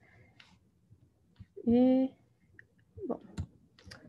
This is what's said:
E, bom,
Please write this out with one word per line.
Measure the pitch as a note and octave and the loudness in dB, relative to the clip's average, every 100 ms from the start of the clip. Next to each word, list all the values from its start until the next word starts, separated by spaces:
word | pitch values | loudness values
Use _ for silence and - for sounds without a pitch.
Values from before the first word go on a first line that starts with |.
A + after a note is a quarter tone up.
| _ - _ _ - _ _ _ _ - _ _ _ - - - A#3 | _ -20 _ _ -20 _ _ _ _ -20 _ _ _ -20 -20 -8 0
E, | A#3+ B3+ C4 C4 - _ _ _ - - _ _ - F4+ | 2 4 2 0 -6 _ _ _ -20 -20 _ _ -14 -12
bom, | - - - - _ _ _ - - | -12 -14 -14 -14 _ _ _ -20 -20